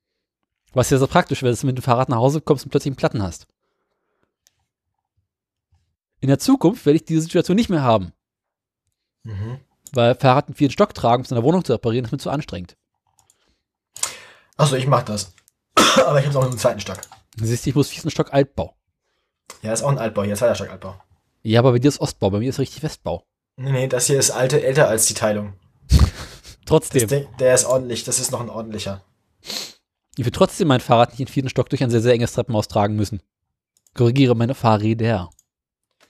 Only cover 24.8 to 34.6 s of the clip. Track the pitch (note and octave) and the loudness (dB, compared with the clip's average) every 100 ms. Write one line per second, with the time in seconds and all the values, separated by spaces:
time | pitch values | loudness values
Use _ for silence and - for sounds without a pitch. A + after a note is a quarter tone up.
24.8 | A#2 A2 - A2 A2 G#2 G2+ G2 _ _ | 2 2 -2 -2 -2 -2 -6 -16 _ _
25.8 | - - - - - - - - - D#3 | 2 4 4 0 -18 -20 -20 -12 0 0
26.8 | - C#3 A2 C#3 C#3 - B2+ B2+ B2 C3 | 2 0 2 0 -4 0 2 4 2 0
27.8 | B2 A2 - A#2+ B2 A#2+ A#2 G#2+ A2 G#2 | -2 -8 -6 -6 -4 -8 -8 -12 -12 -10
28.8 | F#2+ G2 _ _ _ _ - - - - | -10 -12 _ _ _ _ -12 -10 -12 -18
29.8 | _ _ _ - A#2 - F#3+ - E3+ B2+ | _ _ _ -6 -4 0 0 0 2 2
30.8 | - A#2 A#2+ - C3 - C3 - - C3+ | 4 4 4 -2 -6 -4 -2 -2 -2 -2
31.8 | C3 A#2 A#2 A#2+ A#2 - A#2+ G#2+ - G#2+ | 0 2 2 2 0 -2 -2 -2 -2 0
32.8 | G#2 G#2+ G#2 G2+ _ _ _ _ _ _ | 0 0 -4 -6 _ _ _ _ _ _
33.8 | _ - A#2+ C3+ C3 A#2 A#2 - | _ 0 2 4 4 4 0 0